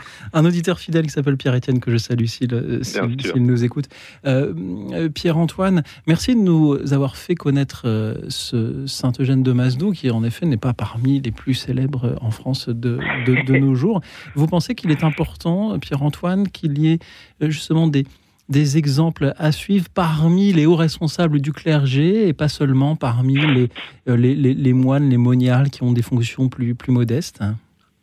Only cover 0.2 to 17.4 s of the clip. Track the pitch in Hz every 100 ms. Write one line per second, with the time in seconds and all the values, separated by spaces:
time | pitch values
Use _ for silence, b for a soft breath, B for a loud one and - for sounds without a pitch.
0.2 | 101 160 165 175 170 175 - 165 156 151
1.2 | 143 135 139 123 - 127 123 117 - 117
2.2 | 113 - 120 120 - 120 131 - 117 131
3.2 | 104 123 123 123 120 147 - B B B
4.2 | 139 131 143 165 185 180 - 175 165 -
5.2 | 175 156 165 - 190 180 B B - 165
6.2 | - 233 190 160 151 139 139 139 135 -
7.2 | - 175 147 139 135 - 120 110 110 -
8.2 | - - - 120 113 135 139 - 127 123
9.2 | 131 131 127 123 127 127 202 175 127 113
10.2 | 117 - 170 120 127 120 107 117 131 139
11.2 | 127 104 - 127 - 127 135 131 123 -
12.2 | 113 107 127 131 - 117 120 117 - 131
13.2 | 123 127 131 135 135 127 180 196 B B
14.2 | B 143 156 175 - 240 160 143 160 147
15.2 | 156 - 170 180 220 180 - 143 147 -
16.2 | 175 190 196 - 160 143 160 165 B B
17.2 | B B